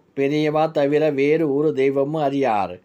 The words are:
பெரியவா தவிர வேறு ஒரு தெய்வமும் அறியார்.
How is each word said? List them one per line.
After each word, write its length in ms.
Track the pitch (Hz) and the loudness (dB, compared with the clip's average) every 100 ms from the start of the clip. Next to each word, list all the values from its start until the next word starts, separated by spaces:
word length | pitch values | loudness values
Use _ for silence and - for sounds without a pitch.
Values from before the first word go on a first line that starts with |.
| _ - | _ -4
பெரியவா 560 | 139 151 151 151 156 | -2 0 0 0 0
தவிர 380 | 156 143 147 156 | 0 0 2 0
வேறு 440 | 139 139 160 156 | 2 2 2 0
ஒரு 200 | 139 156 | 0 0
தெய்வமும் 480 | 135 135 139 139 160 | 0 0 0 -2 0
அறியார். 580 | 143 139 127 107 92 90 | -2 0 0 0 -2 -6